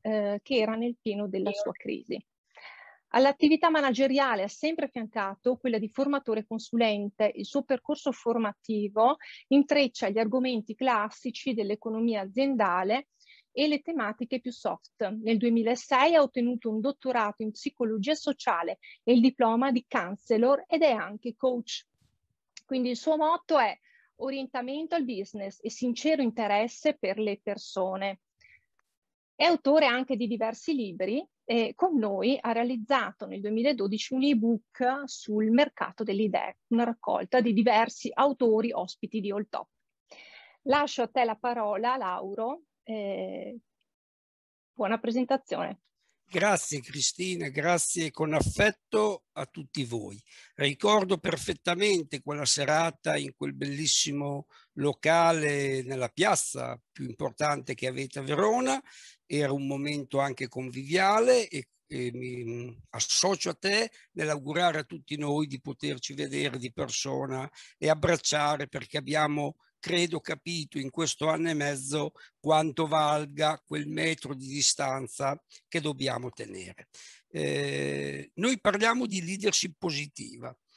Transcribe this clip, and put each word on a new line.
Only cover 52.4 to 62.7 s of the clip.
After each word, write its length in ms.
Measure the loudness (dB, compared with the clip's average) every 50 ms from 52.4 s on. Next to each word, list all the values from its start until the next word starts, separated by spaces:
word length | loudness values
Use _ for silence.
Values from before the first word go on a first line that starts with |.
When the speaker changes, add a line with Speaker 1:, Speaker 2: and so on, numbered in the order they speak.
| 0
Speaker 2:
serata 720 | 0 0 2 2 2 2 2 2 0 -2 -4 -2 -2 -2
in 160 | -2 -2 -6 -8
quel 200 | _ -8 -8 -6
bellissimo 920 | -6 -6 -6 -6 -2 0 0 2 2 2 0 -2 -4 -4 -6 -6 -8 -10 -14 _ -20 -20 _ _
locale 1080 | -2 -2 -2 -2 0 2 4 4 6 6 4 4 2 2 0 0 0 0 0 -2 -2 -4
nella 260 | -6 -4 -4 -4 -4
piazza 680 | 0 0 2 2 4 2 0 -2 -6 -6 -8 -8 -8 -10 -14 _ _
più 140 | -12 -10
importante 680 | -10 -8 -6 -6 -6 -4 -2 0 0 0 -2 -4 -8 -8
che 140 | -6 -4
avete 320 | -4 -4 -6 -8 -8 -8 -10
a 40 | -6
Verona. 560 | -2 0 2 2 2 2 2 2 0 0 -2 -4 -10 -18 -20 -20 -20 -20 _ _
Era 280 | _ -2 0 0 0 0
un 140 | -2 -2
momento 520 | -4 -4 -4 -4 -4 -4 -4 -6 -2 -2 0
anche 300 | 0 0 -2 -6 -8 -8
conviviale 1000 | -6 -8 -8 -8 -8 -10 -6 -2 0 2 4 4 4 6 6 6 6 4 4 0
e, 220 | -4 -8 -8 -10 _ _ _
e 240 | _ -6 -6 -4 -4 -4
mi 640 | -6 -8 -8 -8 -8 -8 -8 -8 -8 -8 -10